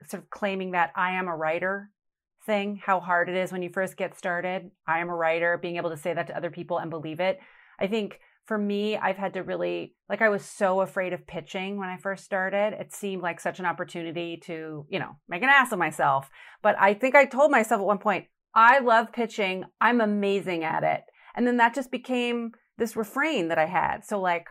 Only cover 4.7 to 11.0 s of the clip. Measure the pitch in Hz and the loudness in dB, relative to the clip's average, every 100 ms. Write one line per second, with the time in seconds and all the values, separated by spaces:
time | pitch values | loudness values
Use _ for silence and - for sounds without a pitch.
4.7 | _ - 165 170 170 165 165 170 175 175 | _ -4 -2 -2 0 2 2 2 0 -2
5.7 | 170 170 156 180 165 165 - 170 170 170 | -4 -4 -4 -4 -4 -4 -6 -8 -8 -6
6.7 | 170 165 160 156 156 185 190 - - _ | -4 -4 -8 -8 -2 -2 -2 -8 -20 _
7.7 | - 190 220 202 - _ _ - 214 208 | -6 -4 -2 -4 -10 _ _ -6 -4 -2
8.7 | 202 208 214 190 190 190 190 180 180 175 | 0 -2 -2 -2 -2 -4 -6 -6 -4 -4
9.7 | 175 - _ _ 202 220 202 - - 196 | -4 -8 _ _ 0 2 2 -4 -2 0
10.7 | 190 185 196 | 2 0 -2